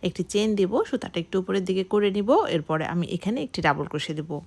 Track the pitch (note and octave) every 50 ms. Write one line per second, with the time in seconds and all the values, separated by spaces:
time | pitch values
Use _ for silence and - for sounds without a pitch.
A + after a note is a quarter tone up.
0 | - F#3 - - F3+ - - G3+ G#3+ A3 G#3+ G3+ F#3+ F3+ G#3+ C#4 A4 - - -
1 | - F3+ - F#3 E3 - - F#3+ F#3 F#3 F#3+ G3 F#3 F3+ F#3 F#3+ F#3 F#3 - G#3
2 | G#3 G3+ F#3+ G#3 G3+ G#3 C#4 G4 G#4 - - E3 D3+ - D#3 D#3 D#3 - - F3
3 | F3 - - F3+ - G3 A3+ C4+ D4+ C4 - - D#3+ D3+ C#3+ D3 D3 - - D3+
4 | - - D#3+ D3+ D3+ D#3+ D#3+ D3 -